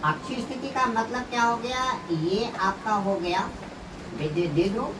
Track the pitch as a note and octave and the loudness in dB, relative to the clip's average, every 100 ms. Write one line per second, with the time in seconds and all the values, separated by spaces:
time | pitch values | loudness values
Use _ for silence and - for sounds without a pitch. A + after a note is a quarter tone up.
0 | - - - B3 - B3+ C4+ C4 B3 A3+ | 0 -2 -4 -4 -4 -6 -4 0 2 2
1 | A3+ B3 B3 A#3+ A#3 A3+ A#3+ B3+ B3+ G#3+ | 0 -4 -2 2 4 4 -2 -2 0 -2
2 | F3+ E3 E3 G3+ B3 - G3 - A3 G#3 | -2 0 2 2 0 2 0 0 0 2
3 | G3 F#3+ F3 F3+ - - - - - - | 2 2 2 0 -2 -6 -12 -12 -12 -12
4 | - - D3+ D3+ E3+ D3 F#3+ A3 C4 | -10 -4 -2 2 2 4 4 2 -2